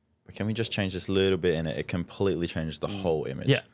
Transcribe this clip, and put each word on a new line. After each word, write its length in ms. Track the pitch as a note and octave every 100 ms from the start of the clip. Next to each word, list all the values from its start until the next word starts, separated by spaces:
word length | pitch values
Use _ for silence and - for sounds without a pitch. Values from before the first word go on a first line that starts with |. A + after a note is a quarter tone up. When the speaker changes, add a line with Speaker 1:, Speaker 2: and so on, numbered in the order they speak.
| _ _
Speaker 1:
But 100 | -
can 120 | - G#2
we 80 |
just 180 | A2 A2
change 220 | - F#2+
this 160 | F#2 F2+
little 260 | G2 F#2+ F#2
bit 160 | F2
in 120 | D#2+ D#2+
it?" 100 | C2
It 100 | -
completely 600 | F2 F2 - G2 E2 E2+
changes 320 | E2 D#2+ D2
the 100 | D#2+
Speaker 2:
Mm. 140 | G2
Speaker 1:
whole 220 | F#2 D#2 C2
image. 220 | C2 -
Speaker 3:
Yeah. 100 | C#3 -